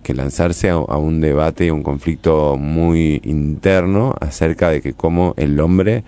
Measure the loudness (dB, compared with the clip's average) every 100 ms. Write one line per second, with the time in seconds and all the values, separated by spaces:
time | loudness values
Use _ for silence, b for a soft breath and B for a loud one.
0 | -6 -4 -4 -2 -2 0 0 0 -2 -2
1 | 0 0 2 2 0 0 0 0 -2 -4
2 | -4 -2 0 2 2 0 -2 0 2 2
3 | 2 0 -2 -2 -2 -2 2 2 2 0
4 | 0 -2 -6 -2 -2 0 0 0 -4 -4
5 | -2 0 0 0 0 2 2 4 2 0